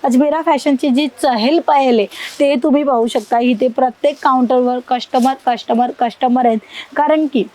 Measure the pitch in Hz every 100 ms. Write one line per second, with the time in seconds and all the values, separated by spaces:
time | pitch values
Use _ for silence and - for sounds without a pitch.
0 | 277 247 294 311 330 294 294 269 294 254
1 | 294 - 294 240 233 330 - 277 269 233
2 | 196 - - - 285 285 302 285 285 247
3 | 226 254 214 240 247 220 254 233 254 -
4 | 294 285 294 262 240 254 247 247 247 247
5 | - 262 254 269 - 233 - 233 247 -
6 | 240 - 254 247 240 226 - - - -
7 | 294 311 311 247 180